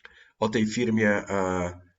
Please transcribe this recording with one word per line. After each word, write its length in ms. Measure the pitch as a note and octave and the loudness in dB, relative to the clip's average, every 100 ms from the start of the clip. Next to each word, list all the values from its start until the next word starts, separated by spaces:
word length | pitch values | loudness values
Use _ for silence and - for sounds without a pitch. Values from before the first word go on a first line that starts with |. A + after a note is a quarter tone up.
| - - - _ | -20 -20 -20 _
o 100 | G#2+ | -2
tej 180 | A#2 G#2+ | 0 0
firmie, 440 | B2 A2+ A2 G#2+ | 0 0 2 2
e, 240 | G#2 - | 2 -2
e, 460 | G2 F#2 F#2 F2 F2 - | -2 0 -2 -4 -8 -18